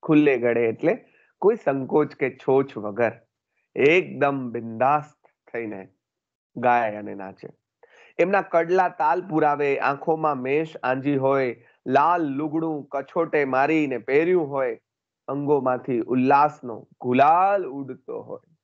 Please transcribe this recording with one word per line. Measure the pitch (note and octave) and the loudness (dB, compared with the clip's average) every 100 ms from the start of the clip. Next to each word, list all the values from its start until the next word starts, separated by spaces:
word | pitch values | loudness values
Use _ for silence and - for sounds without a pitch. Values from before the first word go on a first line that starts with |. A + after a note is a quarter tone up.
ખુલ્લે | - D3+ D3 C3 | 4 4 4 2
ગળે | A#2+ A#2 A#2 | 2 2 0
એટલે | A2+ D#3 A#3 _ _ _ _ | 0 -2 -2 _ _ _ _
કોઈ | F#3 A3+ | 0 2
સંકોચ | - C#3 B2+ - D3 - | -2 -4 0 0 0 -2
કે | C3 - | -6 -6
છોછ | - C3+ C#3 - | 0 0 0 -6
વગર | G#2 G2+ A#2 G#2+ _ _ _ _ _ - | -10 -2 -2 -2 _ _ _ _ _ 2
એકદમ | C3+ F3 D#3 C3 C#3+ C#3 B2 | 4 4 0 -2 -2 -2 -6
બિંદાસ્ત | A#2 A#2 A2+ B2+ D3+ C#3+ _ _ _ _ | -8 -10 -2 0 0 -2 _ _ _ _
થઈને | A#2+ A2+ G2+ F#2+ _ _ _ _ _ _ - | -10 -8 -10 -16 _ _ _ _ _ _ -4
ગાય | B2 A#2+ A2+ G#2 | 0 2 0 -6
અને | G#2 G2+ | -10 -12
નાચે. | F#2+ F#2+ - - _ _ _ _ - - | -14 -16 -20 -20 _ _ _ _ -20 -2
એમના | E3+ G3 | 0 0
કડલા | F#3 E3+ E3 F#3 F3+ | 0 0 0 0 0
તાલ | F3+ D#3 F3 F#3+ | 0 0 0 -2
પુરાવે, | D#3 D3+ C#3+ C#3+ C#3 | 0 2 2 0 0
આંખોમાં | B2+ C#3+ D#3 D#3+ D#3 C#3 | -2 -2 -2 0 0 -2
મેષ | B2+ C#3+ D#3+ - | -2 -2 -2 -6
આંજી | B2 C3 C3 C#3+ | -4 -2 0 0
હોય, | C3+ C#3 C3 A2+ _ _ - | 2 2 0 -6 _ _ 0
લાલ | C3 D3+ F3 | 2 4 2
લુગડું | D#3 C3+ D#3 D#3 D#3+ D3+ C#3 | -2 -4 -4 -4 -4 -6 -8
કછોટે | C#3+ C#3 - E3 D#3+ C#3 | -10 -6 -4 -2 0 0
મારીને | C3 C#3+ D#3+ D3 B2 | 2 2 2 0 -4
પહેર્યું | G#2 C#3 E3 F#3 D3 | 0 2 4 2 0
હોય, | C#3 C3 A2+ _ _ _ _ - | -4 -4 -6 _ _ _ _ -8
અંગોમાંથી | C#3 C#3+ C#3+ C3 B2+ - B2 | -6 0 2 2 -2 -2 -4
ઉલ્લાસનો | - B2+ B2+ C#3 D3+ D3 B2 A2 - _ | 0 0 4 4 4 0 -14 -14 -16 _
ગુલાલ | B2 B2 C#3+ E3+ F#3+ G3+ E3+ | -2 4 4 6 4 0 -2
ઉડતો | C#3 C#3 C3 - A2+ | -8 -12 -14 -12 -12
હોય. | A#2 G2 _ _ | -12 -16 _ _